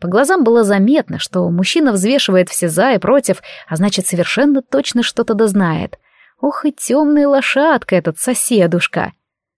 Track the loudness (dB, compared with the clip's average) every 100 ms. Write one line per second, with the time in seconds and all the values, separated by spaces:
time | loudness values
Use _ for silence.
0 | -2 0 2 2 4 2 2 2 2 2
1 | 0 -8 -6 -4 -2 -2 -2 0 0 0
2 | 0 0 2 2 2 -2 -2 0 0 0
3 | 2 2 2 -4 -6 -20 -8 -2 -2 -2
4 | -4 -2 -2 0 2 0 0 -4 -2 -2
5 | -2 -4 -2 0 2 2 0 -2 -6 -12
6 | _ _ _ -6 -6 -2 -4 -4 -2 0
7 | 2 2 4 2 0 0 2 0 0 -2
8 | -2 -4 -2 -2 0 2 2 2 -2 -4
9 | -6 -10 _ _ _